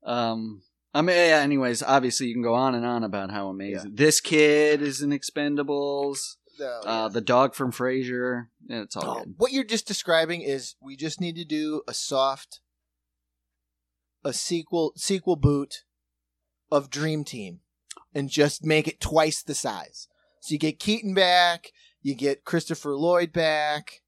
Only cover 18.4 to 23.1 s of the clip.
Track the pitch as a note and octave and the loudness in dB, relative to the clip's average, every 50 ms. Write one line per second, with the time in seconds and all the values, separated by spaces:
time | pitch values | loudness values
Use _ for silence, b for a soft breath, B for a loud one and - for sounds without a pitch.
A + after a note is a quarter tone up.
18.4 | D3 D3 - - - D#3 D#3 D#3 D3+ D#3+ - _ - - D3+ D#3+ D#3 D#3 D3+ - | 4 4 4 -2 0 2 2 2 2 0 -4 _ -6 2 4 4 4 4 2 -4
19.4 | - - D3 - - - G#2+ F#2 D#2 - _ - - _ _ _ _ _ _ _ | -6 -6 -6 -4 -4 -4 -6 -6 -10 -14 _ -20 -20 _ _ _ _ _ _ _
20.4 | - - D#3 D3 D3+ D#3 D3+ _ - G3+ G#3+ A#3 A3+ G3+ F#3+ F#3+ F#3+ F3+ F3+ F3+ | -8 -6 -4 0 0 -2 -2 _ -2 0 0 0 0 -2 2 4 4 6 6 6
21.4 | F3 F3 E3+ E3+ - - b b b b b b _ C#3 C#3 A#2 C3 C#3+ C#3 - | 6 4 2 -2 -6 -18 b b b b b b _ -4 -4 0 0 0 0 -2
22.4 | _ - - E3+ - - E3 - - D3 C#3+ C#3 D#3 E3+ | _ -2 -2 -2 -2 -2 -8 -6 -4 -6 -4 0 2 2